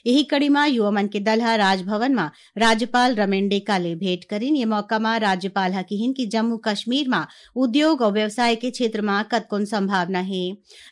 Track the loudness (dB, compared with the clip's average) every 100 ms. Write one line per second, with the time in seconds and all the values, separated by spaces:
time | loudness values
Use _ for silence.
0 | 2 2 2 0 2 2 2 2 2 0
1 | -2 -2 0 2 2 2 2 2 -2 -2
2 | 0 0 -2 -6 -12 0 2 2 0 2
3 | 2 2 0 2 0 -2 0 -2 -2 -4
4 | -4 -4 -6 -6 -2 0 0 -2 -2 -2
5 | 0 0 0 0 -2 -2 -2 -2 -4 -4
6 | -2 -2 -2 -2 -2 -2 -4 -4 -2 -2
7 | 0 -2 -4 -14 -10 -2 0 2 2 2
8 | 2 0 -2 0 0 0 -4 -2 -2 0
9 | -2 -2 0 -4 -2 -4 -2 -2 0 0
10 | 0 -2 -2 -4 -4 -8 _ -20 -8